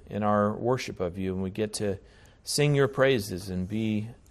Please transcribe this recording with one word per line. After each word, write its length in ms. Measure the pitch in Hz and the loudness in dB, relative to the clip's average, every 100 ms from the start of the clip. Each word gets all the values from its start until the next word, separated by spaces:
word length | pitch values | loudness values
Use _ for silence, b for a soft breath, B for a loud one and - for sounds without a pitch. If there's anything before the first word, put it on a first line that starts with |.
| - | -10
in 120 | 101 | -2
our 300 | 107 104 104 | 2 4 2
worship 480 | 107 117 131 - 101 | 2 0 0 -2 -4
of 160 | 90 95 | -4 -2
you, 160 | 95 | -4
and 100 | 92 | -2
we 80 | 95 | -4
get 220 | 95 107 | -4 -4
to 240 | - 104 92 b b b b | -2 -4 -4 b b b b
sing 320 | - - 147 | -4 2 4
your 140 | 143 135 | 4 2
praises 600 | 135 135 127 104 92 98 | 4 4 4 0 -6 -6
and 180 | 90 92 | -6 -4
be, 420 | 107 110 107 113 - b | -2 0 0 -4 -10 b